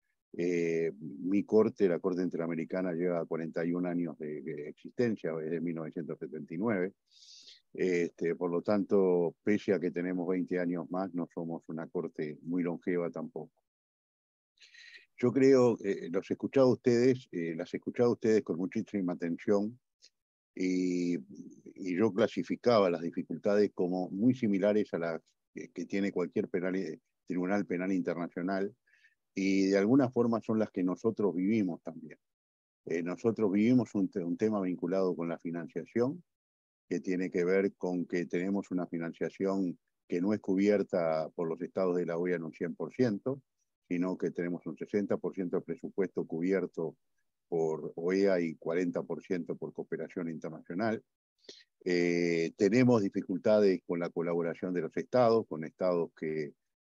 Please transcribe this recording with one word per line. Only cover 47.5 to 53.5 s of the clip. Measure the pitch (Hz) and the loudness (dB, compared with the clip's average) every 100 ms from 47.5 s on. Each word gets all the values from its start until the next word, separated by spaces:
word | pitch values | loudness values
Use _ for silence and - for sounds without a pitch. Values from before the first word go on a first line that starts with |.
| 85 80 78 80 - | -2 0 -2 -6 -6
oea | 87 95 98 92 | 0 2 4 2
y | 82 | 0
cuarenta | 76 80 85 87 85 | -4 -4 0 0 -2
por | 71 80 | -4 -8
ciento | - 92 - 82 | -4 -6 -4 -8
por | 76 | -8
cooperación | - 76 78 78 95 85 | -10 -8 -8 -6 -6 -6
internacional. | 78 82 78 - 87 113 110 - _ _ _ - - _ _ | -6 -10 -12 -10 -2 -2 -2 -6 _ _ _ -20 -20 _ _
Eh, | - 87 87 87 85 82 82 - | 0 2 4 4 2 2 0 2
tenemos | 101 120 123 117 | 4 6 6 4
dificultades | 98 101 - 135 113 | 2 -2 -4 0 4